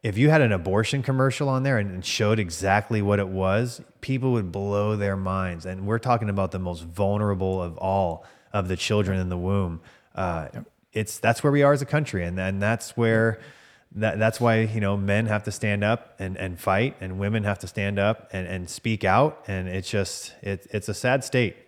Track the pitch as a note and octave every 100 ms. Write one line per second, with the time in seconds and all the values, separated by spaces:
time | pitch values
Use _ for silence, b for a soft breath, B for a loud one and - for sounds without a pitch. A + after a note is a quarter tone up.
0 | A#2 G2+ D3 D#3 B2 F#2+ F2 G2 A2 C#3
1 | B2+ C3 C3 - C#3+ C3 C3+ A#2+ G2+ F2+
2 | E2+ - G#2 A2 F2+ E2 F#2+ G2+ G#2 A2
3 | G2+ G2+ F#2+ F#2+ F#2+ G2+ B2 - - _
4 | - C3 C3 A#2+ F#2 G2 G2+ G#2 G#2 G#2
5 | G2+ G2 F#2+ F#2+ F#2 E2+ F#2 F#2 G2+ A#2
6 | B2+ A#2 G#2+ G2 F#2 F#2 F2+ E2+ E2 F2
7 | G2 G#2 G#2 F#2+ F#2+ F#2+ F2 D#2+ F#2+ G2
8 | F2+ D#2+ B B B G#2 F#2 F#2 - G#2
9 | G2 F#2+ F#2 F2 F#2 G2+ F2+ E2 B B
10 | B - F#2 E2 D#2 - - _ _ A2
11 | G#2+ - A2+ A#2 D3 C#3+ C#3 C#3+ C#3 D3+
12 | D3 G2 F2 F#2 F#2+ G2 G#2 A#2 - -
13 | A#2 A2+ A2+ A2 B B B B B G#2
14 | G#2+ G2 A2 - A#2+ A2 A2 A2 G2+ G2+
15 | G2 G2+ A2+ G#2 G#2 G2 G#2+ G2+ G#2 A#2
16 | - - F#2+ F#2 F#2 F2 - F#2+ B2+ -
17 | F#2+ F#2 G2 A2 G#2 G2 F#2 - G2+ G2+
18 | G2+ A2 - G2 F2+ F#2 F2 - A2+ A2
19 | G2 G2+ D3+ - - F#2+ F#2 F#2 F#2 G#2+
20 | F#2+ - - - G2 G2 - G#2+ - G2+
21 | B2+ C3 - C3 A2 -